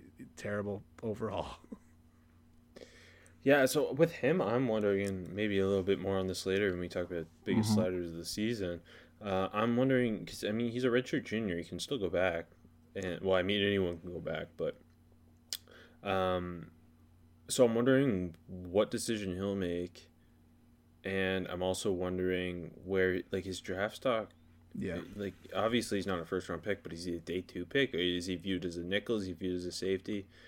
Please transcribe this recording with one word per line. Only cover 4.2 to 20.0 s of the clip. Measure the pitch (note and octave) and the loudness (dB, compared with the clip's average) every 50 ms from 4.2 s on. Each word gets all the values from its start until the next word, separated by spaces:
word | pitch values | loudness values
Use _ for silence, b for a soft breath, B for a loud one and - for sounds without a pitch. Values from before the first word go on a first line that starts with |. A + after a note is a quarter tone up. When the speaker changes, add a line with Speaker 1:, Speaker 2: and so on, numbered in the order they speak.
| - C3+ E3 F#3 | 0 2 2 2
Speaker 2:
I'm | A#2 G2+ A#2 B2+ C3+ | 2 2 2 2 2
wondering, | A#2+ A2 A2 G#2 G2+ G2+ G2 G2+ | 2 2 2 4 4 4 2 2
and | G2+ F#2+ F#2 F2+ E2 | 0 -2 -4 -6 -6
maybe | F2 G2+ G#2+ G#2+ G2+ G2 | -4 -2 0 2 2 2
a | F#2+ F#2+ | 4 4
little | G2+ G2 F2+ | 4 4 4
bit | F#2+ G2 - | 2 2 2
more | F2+ G2 G2 F#2+ | 2 0 0 0
on | F#2 | 0
this | F#2 F2+ - - | 0 -2 -2 0
later | F#2+ F#2+ G2 G#2 G2 | 0 2 4 4 2
when | F2+ F2+ | 2 0
we | F2 E2+ | -2 -4
talk | - F#2 F2+ E2+ | -4 -4 -4 -2
about | F2+ E2+ D#2+ - - - - | -4 -6 -6 -8 -12 -8 -2
biggest | G#2 F#2+ A2 G#2+ G#2+ | 0 2 2 4 4
Speaker 1:
Mm-hmm. | G#2+ G2+ | 4 4
Speaker 2:
sliders | F2+ F#2 F#2 F2+ F2 E2+ | 4 2 0 -2 -4 -4
of | E2 | -6
the | E2+ E2 | -8 -8
season. | - - G#2+ G#2+ A2+ A#2+ G#2+ F#2+ F2 F2 E2+ b b b b b b b - G#2 | -6 -4 -2 -2 -2 -2 -2 -2 -4 -4 -6 b b b b b b b -10 -4
Uh, | G2+ F#2+ F#2+ F#2+ - | -2 0 0 0 0
I'm | - G#2 A2+ A#2+ A#2 | 0 0 2 2 4
wondering, | A#2+ C3 C3+ C3 B2+ B2 A#2 G#2+ - - | 4 4 4 4 4 4 2 0 -2 -6
'cause, | - - - - | -8 -8 -4 -2
I | G2+ | -2
mean, | G#2+ A2+ A#2+ A#2 | 0 0 0 -2
he's | A2+ B2 | 0 0
a | B2+ B2+ | 2 4
redshirt | A#2 B2+ B2+ - - C3 | 4 4 2 2 -2 -4
junior. | - - G#2 A2 A2+ G2 F2 | -2 -2 -2 -2 -2 -2 -2
He | E2+ | -4
can | E2+ - F2+ F2 | -4 -6 -8 -8
still | - - D3 | -6 -6 -4
go | A#2+ G2 F2 | -2 -2 0
back. | F2 F2 F#2 F#2 E2+ E2+ E2 - - - - - - - - - - | 2 2 2 2 2 0 -4 -8 -14 -20 -20 -20 -20 -20 -20 -12 -8
And, | G2 F#2+ F2+ E2+ - | -6 -4 -4 -4 -2
well, | F#2+ F#2+ F#2+ | 2 4 4
I | F#2 | 4
mean, | F2+ F#2+ G#2 G#2 G2 | 4 4 2 4 4
anyone | G2+ G2+ G2 F#2 F2 E2+ E2 | 4 4 4 4 2 0 -4
can | E2+ F2+ | -8 -8
go | E2+ E2 | -8 -8
back, | E2 E2 D#2+ D#2 E2 - - | -6 -6 -6 -6 -6 -8 -6
but, | - E2 D2+ - - - - - - - - - - - - - - _ _ - b b b b b b b b b | -4 -4 -4 -4 -6 -12 -20 -20 -20 -20 -20 -20 -20 -20 -20 -20 -20 _ _ -12 b b b b b b b b b
um, | - G2+ G2 F#2+ F#2 F#2 F#2 F2+ F2+ F2+ F2 E2+ - - - - - - - - - - - - - - - - - | -4 -2 0 2 2 2 2 0 -2 -4 -6 -10 -12 -14 -18 -20 -20 -20 -20 -20 -20 -20 -20 -20 -20 -20 -20 -20 -10
so | - - - B2+ | -2 4 6 6
I'm | A#2 A2+ | 6 6
wondering | A#2 A#2+ C3 C3 C3 C#3+ C3+ G#2 F#2 F2+ F2 D#2+ - - - | 4 4 6 6 6 6 4 2 0 0 -4 -6 -10 -16 -14
what | F#2 F2+ F2+ F2 F2 G2+ G#2+ - | -12 -12 -8 2 4 4 4 4
decision | - A2 - - A2+ G#2 G#2 F#2+ F2 | 0 -2 -2 -2 -2 -2 -2 -4 -4
he'll | F#2 G2 G2+ G2+ | -2 -2 -2 0
make, | G2 F#2 F2 F2 F2 F2+ F2+ - - | 0 0 -2 -2 -2 -4 -6 -8 -14